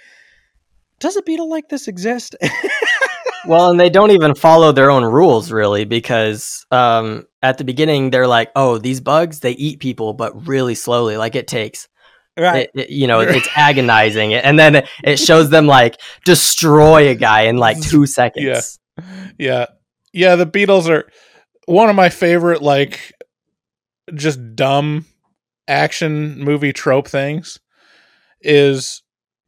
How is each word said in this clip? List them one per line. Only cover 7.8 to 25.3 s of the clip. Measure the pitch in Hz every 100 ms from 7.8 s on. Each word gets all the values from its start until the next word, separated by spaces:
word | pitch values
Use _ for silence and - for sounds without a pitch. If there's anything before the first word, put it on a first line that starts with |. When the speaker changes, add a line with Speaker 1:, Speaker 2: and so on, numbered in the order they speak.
| 156 143 131
Speaker 2:
they're | 127 127
like, | 117 113 139
"Oh, | 131 113
these | 123 131
bugs, | 131 156 170 151
they | 127
eat | 127 151 -
people, | 127 113 110
but | 104 113 107 156
really | 135 123
slowly. | 113 123 120 113 107
Like, | 113
it | 117 -
takes, | 123 107 - - _ _ _ _ -
Speaker 1:
Right. | 180 156 -
Speaker 2:
it, | 135
it, | -
you | 143 127
know, | 113
Speaker 3:
<laughs> | 113 131
Speaker 2:
it's | -
agonizing." | 151 147 135 120 110 110 110 107
And | 120 139 151
then | 156 147 - -
it | 147 139
shows | - 160 147
them, | 160 147
like, | 135 120 - - -
destroy | 180 165 - - 165 151 151 156 143
a |
guy | 117 117 110
in, | 110 120
like, | 113 160
two | 151 151 139
seconds. | - 120 - 135 117 - - _ -
Speaker 3:
Yeah. | 180 190 190 -
Yeah. | 131 123 120 _ _ _ _
Yeah, | 175 185 180
the | 165
beetles | 202 196 190 165
are | 151 - _ _ _ _ _ -
one | 180 226
of | 196
my | 180
favorite, | - 170 175 170 160
like, | 147 139 139 - - _ - _ _ _ _ _ _ _ -
just | 147 156 131 113 113
dumb | 135 143 151 151 156 _ _